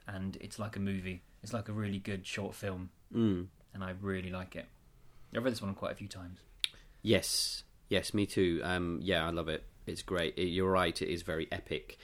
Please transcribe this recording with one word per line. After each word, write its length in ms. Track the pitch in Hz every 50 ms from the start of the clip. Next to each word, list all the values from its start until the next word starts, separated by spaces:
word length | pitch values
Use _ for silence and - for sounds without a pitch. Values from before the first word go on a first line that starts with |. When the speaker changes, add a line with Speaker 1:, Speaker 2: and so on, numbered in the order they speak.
| -
Speaker 1:
and 300 | - 98 95 95 95 92 -
it's 200 | - 98 - -
like 160 | 104 104 -
a 40 | 101
movie. 440 | 98 98 98 95 90 92 90 85 - - - -
It's 100 | - 104
like 160 | 120 113 101
a 60 | - 104
really 240 | 110 107 101 98
good 300 | 98 95 107 101 95 92
short 260 | - - - 98 98 -
film. 380 | - - 101 92 92 92 92 - _ - -
Speaker 2:
Mm. 360 | - 120 113 107 95 87 90 92 - - - - -
Speaker 1:
And 100 | 98 95
I 120 | 92 92 92
really 300 | 101 101 95 92 92 92
like 260 | 90 92 92 - -
it. 120 | 85 - - - - - - - - - - - - - - -
I've 80 | 113 117
read 80 | 131 117
this 100 | 104 104
one 100 | 98 98
quite 200 | - - - -
a 20 |
few 120 | - 104
times. 340 | 98 - 95 90 87 90 - - - - - - - - - - - - -
Speaker 2:
Yes. 600 | - 107 110 92 - - - - - - - - - - - - - -
Yes, 240 | 101 92 - - -
me 140 | 104 101
too. 340 | 98 - 107 95 87 85 78 64
Um, 360 | 85 90 90 90 85 85 71
yeah, 240 | 76 92 92 82 80
I 60 | 82
love 180 | 85 85 82 80
it. 140 | 78 - - - - - -
It's 160 | - 85 87 -
great. 320 | - 95 87 82 82 -
It, 80 | - 92 90
you're 200 | 85 92 92 95
right, 300 | 95 92 90 85 82 -
it 80 | - -
is 120 | 85 85 85
very 240 | 95 82 80 82 -
epic. 460 | - 92 - - 80 71 - - - -